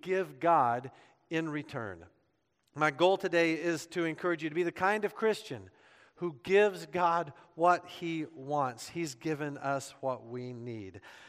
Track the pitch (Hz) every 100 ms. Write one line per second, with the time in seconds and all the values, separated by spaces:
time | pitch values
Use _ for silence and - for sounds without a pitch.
0 | 180 190 160 131 165 160 120 123 127 -
1 | - _ - 160 160 147 143 135 107 85
2 | 87 _ _ _ _ _ _ 143 156 135
3 | 180 190 185 170 165 160 170 160 - 180
4 | 165 151 180 165 156 160 170 170 190 214
5 | 202 - 220 208 - 117 95 _ _ -
6 | _ - 175 131 - 196 208 175 156 175
7 | 170 170 147 - - 160 175 175 - -
8 | 170 160 151 131 135 147 131 113 - 170
9 | 156 127 160 147 147 139 139 139 - -
10 | 131 117 117 123 123 120 120 110 95 98
11 | - -